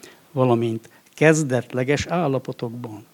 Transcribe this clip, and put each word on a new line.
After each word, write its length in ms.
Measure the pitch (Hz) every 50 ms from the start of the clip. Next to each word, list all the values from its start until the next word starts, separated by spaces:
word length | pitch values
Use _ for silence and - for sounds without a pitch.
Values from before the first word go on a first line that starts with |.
| - - - - _ _
valamint 580 | - 131 127 127 120 117 117 117 113 113 - - - - _ _ _
kezdetleges 920 | - 151 156 160 151 156 131 127 120 113 - - 123 131 131 147 135 -
állapotokban, 1000 | - 165 180 170 143 135 127 - - 127 - 127 117 113 120 120 113 107 104 107 -